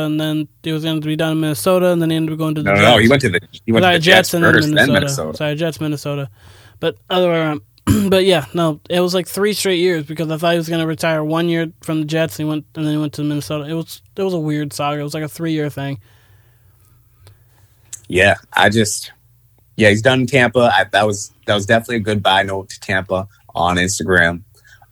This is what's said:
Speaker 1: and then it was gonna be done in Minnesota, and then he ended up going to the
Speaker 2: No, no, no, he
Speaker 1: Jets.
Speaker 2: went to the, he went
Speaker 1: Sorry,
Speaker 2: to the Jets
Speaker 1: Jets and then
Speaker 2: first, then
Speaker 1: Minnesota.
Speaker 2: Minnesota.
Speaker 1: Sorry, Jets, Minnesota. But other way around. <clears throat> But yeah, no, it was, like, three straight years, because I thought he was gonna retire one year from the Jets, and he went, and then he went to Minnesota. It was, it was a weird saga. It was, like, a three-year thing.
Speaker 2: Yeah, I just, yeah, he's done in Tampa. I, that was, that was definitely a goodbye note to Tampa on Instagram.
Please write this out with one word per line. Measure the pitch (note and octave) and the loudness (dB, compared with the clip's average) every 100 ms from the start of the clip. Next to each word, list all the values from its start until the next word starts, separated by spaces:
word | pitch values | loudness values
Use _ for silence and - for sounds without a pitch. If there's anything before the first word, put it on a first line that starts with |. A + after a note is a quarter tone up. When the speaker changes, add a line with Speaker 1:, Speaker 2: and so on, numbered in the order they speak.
Speaker 1:
and | D#3 D#3 | 0 -2
then | D#3 D#3 D3 _ | -2 -2 -4 _
it | E3 | -6
was | D#3 | -4
gonna | D#3+ D#3+ | -2 -4
be | D3+ D#3 | -2 -2
done | D#3+ | 0
in | D#3 | 0
Minnesota, | D#3 D3 F#3+ F#3 F3+ | -2 -2 2 2 4
and | F3 | 2
then | E3 | 0
he | D#3+ | 0
ended | D#3+ | -2
up | D#3 | -2
going | D#3 | -4
to | D3+ | -2
the | A#2+ | 0
Speaker 2:
No, | G2+ | 4
no, | |
no, | G#2+ A2+ | 6 6
he | |
Speaker 1:
Jets. | A2+ | 6
Speaker 2:
went | C#3 | 4
to | B2 | 2
the, | F2 - - - | -2 -6 -12 0
he | |
went | A2+ | 2
Speaker 1:
Sorry, | F3+ | 4
Speaker 2:
to | F3 | 4
the | |
Jets | D#3+ F#3 - | 6 4 4
Speaker 1:
Jets | |
and | F3 | 2
then | E3 | 4
Speaker 2:
first, | - D3+ | 4 4
then | |
Speaker 1:
Minnesota. | D3+ - C#3+ | 2 4 2
Speaker 2:
Minnesota. | - - D#2 - | 0 -4 -6 -4
Speaker 1:
Sorry, | D3+ D3 | -4 -2
Jets, | E3 D3 | -4 -4
Minnesota. | D#3 D3 D3 C#3+ C#3 _ - - - - | -6 -6 -6 -8 -8 _ -20 -20 -20 -6
But | E3 - - | -6 -6 -4
other | F#3 F3+ | 0 0
way | E3 | 0
around. | D#3 D3+ - _ - | -2 -4 -10 _ 0
<clears throat> | G#3+ G3 | 2 4
But | F#3+ F#3+ | 2 4
yeah, | E3+ C3 | 2 0
no, | F3 E3 D3+ - | -2 -2 -2 -4
it | F3 | 0
was, | F3+ | 0
like, | F#3 E3+ | -2 -4
three | F#3+ G#3 | -2 -2
straight | G3+ F#3+ F3 | -2 -2 0
years, | F3+ E3 | 0 0
because | D3 D#3 D#3 | -4 -6 -6
I | D#3 | -2
thought | E3+ | 0
he | E3+ | 0
was | D#3+ | -2
gonna | E3+ D#3+ | -2 -2
retire | D#3 E3 D#3+ | -2 -2 -2
one | D#3 D#3+ E3+ | -2 0 0
year | E3 E3 - | -2 -4 -8
from | - D#3 | -6 -4
the | D3+ | -2
Jets, | D#3+ D#3+ - | -2 -2 -4
and | D3+ | -4
he | |
went, | D3+ - - | -6 -8 -6
and | D3+ | -2
then | |
he | D3+ | -2
went | D3+ | -4
to | D3 | -4
Minnesota. | D3 D3 C#3+ D3+ C#3+ | -4 -4 -6 -8 -6
It | |
was, | E3 D#3+ - _ - | -8 -8 -14 _ -6
it | |
was | F#3+ | -4
a | F3 | -2
weird | D3+ D3+ D3 | -2 -4 -4
saga. | - D3 D3 | -4 -4 -4
It | |
was, | D3 | -6
like, | D#3 | -6
a | D3+ | -8
three-year | - E3 D#3 D3 | -6 -4 -2 -4
thing. | C#3 C#3 - _ _ _ _ _ _ _ _ _ _ _ _ - _ _ _ _ _ - - - | -6 -8 -8 _ _ _ _ _ _ _ _ _ _ _ _ -20 _ _ _ _ _ -20 -20 -4
Speaker 2:
Yeah, | F2+ G2 F2 _ | 2 4 2 _
I | - G2+ | 2 2
just, | A2+ G2+ - - _ _ _ _ _ _ - | 2 0 -4 -12 _ _ _ _ _ _ 2
yeah, | G#2+ | 2
he's | G#2 | 4
done | B2+ C3 | 2 2
in | B2 | 2
Tampa. | C#3 B2 B2+ A#2+ | 2 2 4 4
I, | F#2+ F#2 | 2 2
that | G2 G#2+ | 2 0
was, | G2+ - _ | -2 -10 _
that | - | -2
was | G#2 G2 | -2 2
definitely | A2+ A2+ A#2+ | 0 0 -4
a | |
goodbye | G#2 G#2 F#2+ F#2+ | -2 0 2 2
note | G2 G2 F#2+ | 0 -4 -10
to | - | -14
Tampa | - F#2+ F#2 F#2 F#2 _ _ | -6 -4 -2 -4 -4 _ _
on | - F2 F2 | -2 0 0
Instagram. | F2+ - - F2+ E2+ F2 - _ _ - _ | -2 -4 0 2 2 0 -12 _ _ -20 _